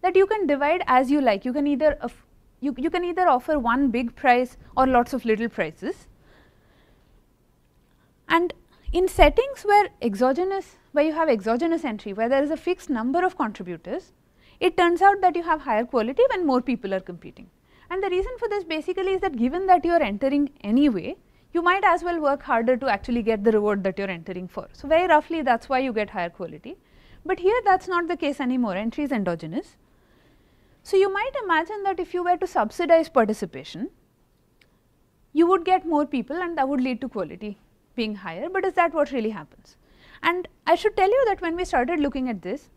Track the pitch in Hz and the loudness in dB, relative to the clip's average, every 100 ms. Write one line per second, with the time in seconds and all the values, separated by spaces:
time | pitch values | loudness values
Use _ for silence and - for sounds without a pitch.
0 | 370 370 392 427 349 285 285 349 359 254 | 2 4 4 2 0 0 2 0 4 2
1 | 254 294 262 196 254 254 285 285 302 285 | 4 2 2 0 -2 -2 0 2 2 2
2 | 233 - _ _ _ _ 269 247 294 349 | -8 -12 _ _ _ _ -8 -4 -2 -2
3 | 349 349 359 254 247 302 226 240 277 233 | -2 2 4 4 2 0 2 2 2 0
4 | 240 - 269 247 247 - - - 262 247 | -4 -2 4 4 2 -6 -10 0 4 4
5 | 240 262 226 214 233 - 165 165 214 392 | 2 -2 -2 0 -2 -4 -6 -4 -10 -10
6 | - _ _ _ _ _ _ _ _ _ | -12 _ _ _ _ _ _ _ _ _
7 | _ _ _ _ _ _ _ _ _ _ | _ _ _ _ _ _ _ _ _ _
8 | _ _ _ 330 349 - _ _ - 330 | _ _ _ 0 0 -6 _ _ -4 0
9 | 370 - 285 - 539 539 415 415 392 _ | 0 4 4 4 -2 -4 2 4 4 _
10 | 240 196 254 262 370 392 - _ _ 294 | -6 0 0 2 -2 -4 -8 _ _ 0
11 | 302 302 320 226 196 233 330 330 311 214 | 0 2 0 0 0 0 0 -2 -4 -8
12 | - 196 226 269 285 311 - 359 - 247 | -10 -4 0 2 0 -2 -4 -6 -4 -4
13 | 233 277 370 359 247 202 180 165 175 277 | 0 0 0 -2 -6 -6 -12 -12 -10 -10
14 | - _ _ _ _ _ 370 330 349 339 | -10 _ _ _ _ _ -2 2 2 6
15 | 392 403 370 339 330 311 277 220 240 254 | 4 4 2 0 -2 -4 0 -2 0 -2
16 | 220 269 508 440 330 254 254 240 190 190 | -2 2 2 2 0 0 0 -4 -4 -6
17 | 185 175 - - - _ _ _ _ 370 | -6 -16 -18 -20 -20 _ _ _ _ -4
18 | 392 359 403 508 466 415 330 311 302 370 | -2 -2 -2 -4 -4 -4 -4 -6 -4 -4
19 | 381 381 294 269 240 320 381 359 339 339 | -2 -2 -2 -2 -2 -2 4 4 4 2
20 | 254 202 269 285 285 - 202 233 294 208 | 0 -2 0 0 -2 -4 -2 2 2 2
21 | 170 370 _ _ _ 339 339 381 392 349 | -6 -12 _ _ _ -2 2 2 2 2
22 | 339 339 294 285 - 233 233 254 262 202 | 0 -2 0 -2 0 0 2 0 0 -4
23 | - 240 220 220 202 214 208 202 190 185 | -2 -4 -2 0 2 2 2 0 -2 -4
24 | 196 175 165 180 180 - - - 277 320 | -6 -6 -10 -12 -10 -12 -14 -14 0 2
25 | 370 311 302 330 269 233 - 262 262 220 | 4 4 2 -4 -4 -6 -4 -2 -2 -4
26 | 202 214 175 175 175 151 240 359 _ _ | -4 -6 -8 -8 -14 -14 -18 -20 _ _
27 | _ - - 370 359 480 427 370 - 349 | _ -20 -8 -2 0 2 2 2 2 -4
28 | 339 349 294 285 262 254 233 180 226 - | -2 -2 -4 -2 -2 0 -2 -2 -6 -4
29 | 294 254 185 170 160 190 392 _ _ _ | -4 -2 -2 -4 -6 -8 -10 _ _ _
30 | _ _ _ _ _ _ _ _ - 381 | _ _ _ _ _ _ _ _ -2 2
31 | 392 392 494 554 427 320 330 415 392 381 | 2 0 -4 -6 -2 -2 -2 -4 -4 -4
32 | 349 349 349 349 - - 214 - 339 330 | -4 -4 0 0 0 -2 -2 -2 4 4
33 | 320 - 220 214 185 - 139 160 269 _ | 4 2 2 0 -6 -10 -14 -10 -10 _
34 | _ _ _ _ _ _ _ _ _ _ | _ _ _ _ _ _ _ _ _ _
35 | _ _ _ 294 339 370 339 370 330 302 | _ _ _ 2 4 4 2 0 2 0
36 | 294 269 - 320 359 330 269 285 254 254 | 0 -4 -4 -6 -6 -2 -2 0 -2 -4
37 | 247 220 165 165 214 202 _ _ _ - | -6 -8 -8 -8 -12 -14 _ _ _ -6
38 | 220 208 190 165 302 381 381 370 339 320 | -6 -6 -10 -10 -6 -4 -2 0 0 2
39 | 285 262 220 208 151 - - _ _ _ | -2 -2 -4 -6 -14 -20 -20 _ _ _
40 | - - - 359 349 _ - 339 427 415 | -20 -4 -2 -2 -6 _ 0 2 2 2
41 | 381 494 494 392 349 339 359 302 247 339 | 2 4 2 0 -2 -4 -2 0 0 0
42 | 285 277 254 214 180 262 _ | -2 -2 -6 -6 -6 -8 _